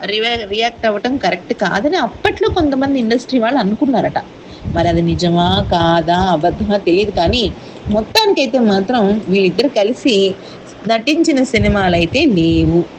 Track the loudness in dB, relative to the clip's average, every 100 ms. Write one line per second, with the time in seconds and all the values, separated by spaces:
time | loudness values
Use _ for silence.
0 | -4 -4 -2 -4 -4 -2 -2 -2 -2 -2
1 | -2 -2 -2 -4 -4 -2 0 0 0 0
2 | -2 -2 -4 0 0 2 0 0 0 0
3 | 0 0 0 0 2 2 0 0 0 2
4 | 0 -4 -8 -18 -20 -12 -4 0 2 2
5 | 0 0 2 2 2 0 0 0 2 2
6 | 2 0 2 2 0 0 -2 0 2 2
7 | 2 0 0 0 -2 -6 -16 -14 -2 -2
8 | 0 0 2 2 2 2 2 2 0 0
9 | 2 0 0 0 0 0 -2 0 -2 0
10 | 0 2 0 -2 -14 -18 -20 -12 -4 -2
11 | 0 2 2 2 0 0 2 2 2 2
12 | 0 2 2 2 2 2 2 2 -2